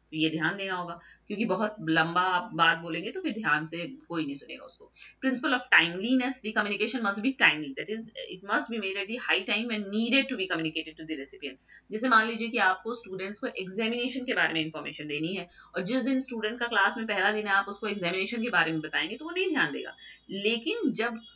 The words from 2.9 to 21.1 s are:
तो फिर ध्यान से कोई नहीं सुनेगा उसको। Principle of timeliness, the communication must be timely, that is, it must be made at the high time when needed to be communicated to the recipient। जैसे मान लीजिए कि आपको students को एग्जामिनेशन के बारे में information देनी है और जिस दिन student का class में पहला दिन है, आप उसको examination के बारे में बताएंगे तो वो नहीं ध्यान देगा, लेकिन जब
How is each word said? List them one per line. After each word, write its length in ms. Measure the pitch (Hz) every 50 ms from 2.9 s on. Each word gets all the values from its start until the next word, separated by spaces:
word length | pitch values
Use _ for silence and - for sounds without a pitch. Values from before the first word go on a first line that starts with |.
| 160 170 180 220
तो 100 | 269 381
फिर 120 | 381 311 208
ध्यान 320 | 220 214 156 147 151 156
से 120 | 160 165 170 175 151 131 - - -
कोई 180 | 170 165 156
नहीं 100 | 139 139
सुनेगा 300 | 139 - - - 127 -
उसको। 260 | - - - - - _ - - - - _ -
Principle 300 | 262 254 240 - 302 262
of 60 | 247 262 - - 170
timeliness, 540 | 165 170 175 185 196 240 262 262 247 262 269
the 200 | - - 214 214 220
communication 440 | 208 208 202 196 208 226 240 254
must 240 | 226 233 226 220 202
be 80 | 269 262 -
timely, 280 | 226 165 151 156 151 143 135
that 140 | 147 - -
is, 100 | 214 226 226 - - - - - -
it 140 | 185 190 202
must 200 | 214 285 277 -
be 60 | 226 226
made 220 | 196 190 190 202
at 100 | 196 190
the 80 | 226 254
high 240 | - - 160 180
time 240 | 190 - 214 214 233
when 160 | 247 220 208
needed 420 | 202 196 196 220 226 233 226 269 269 269
to 100 | 262 214
be 100 | 185 185
communicated 480 | 175 165 160 156 156 160 156 156 156
to 100 | - 160
the 120 | 156 160 139
recipient। 360 | 139 - - - - 135 - - _ - - - - -
जैसे 180 | 190 214 226 262
मान 180 | 233 220 214 233
लीजिए 200 | 233 220 226 226
कि 100 | 233 226
आपको 360 | 196 185 185 - - 220 233
students 460 | 233 - 196 185 185 185 196 208 -
को 80 | - 175
एग्जामिनेशन 800 | - - 190 180 185 202 226 220 233 240 240 254 247 262 247
के 80 | - 226
बारे 200 | 185 170 160 160
में 80 | 160
information 460 | 156 160 160 151 143 160 156 - 151 151
देनी 280 | 143 147 156 170 190
है 140 | 190 175 - - - - - -
और 60 | 180
जिस 200 | 190 180 240 262
दिन 180 | 220 254 269 262
student 400 | 262 - 240 226 214 214 233 240
का 80 | 240 233
class 300 | 233 208 196 214 220 226
में 100 | 220 220
पहला 240 | 208 190 185 208
दिन 160 | 214 214 214 202
है, 60 | 196
आप 120 | 196 196 196
उसको 180 | 202 - - 214
examination 560 | 202 202 175 170 175 190 190 190 233 233 220
के 60 | 247
बारे 220 | - 175 160 160
में 100 | 160 160
बताएंगे 360 | 151 151 - 147 151 165 214 262
तो 80 | 302
वो 60 | 330
नहीं 180 | 349 370 392 392
ध्यान 220 | 311 - 165 151
देगा, 240 | 135 131 - - - - - - - - _ -
लेकिन 640 | 190 196 196 214 233 233 233 320 427 480 415 269
जब 280 | 180 170 220 240